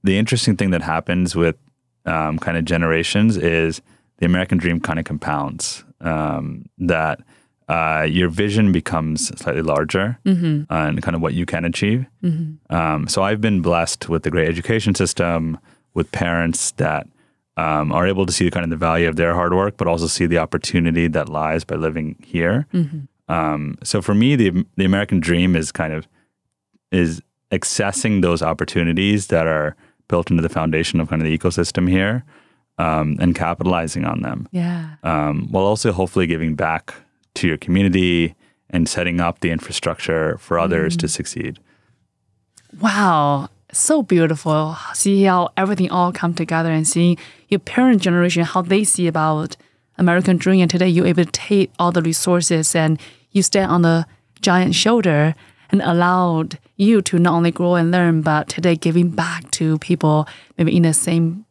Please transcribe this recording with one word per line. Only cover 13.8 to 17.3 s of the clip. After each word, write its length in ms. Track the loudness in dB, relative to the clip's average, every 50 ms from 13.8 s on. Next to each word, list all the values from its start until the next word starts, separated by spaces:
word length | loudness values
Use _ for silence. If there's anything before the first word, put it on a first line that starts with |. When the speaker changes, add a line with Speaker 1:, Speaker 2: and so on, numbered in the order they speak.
| 0 -2 -6 -10 -6 -4
Speaker 1:
with 140 | -4 -2 -2
the 80 | -2
great 180 | 0 0 0 0
education 460 | -2 -4 -2 -2 -2 0 0 0 0
system, 640 | 0 0 -2 0 -2 -2 0 0 -2 -2 -4 -6 -8 _ _ _ _ _ _ _
with 160 | -4 -4 -4 -4
parents 580 | -4 -4 -2 0 0 0 -2 -2 -2 -4 -6 -4
that, 340 | -2 -2 -2 -2 -4 -6 -8 _ _ _ _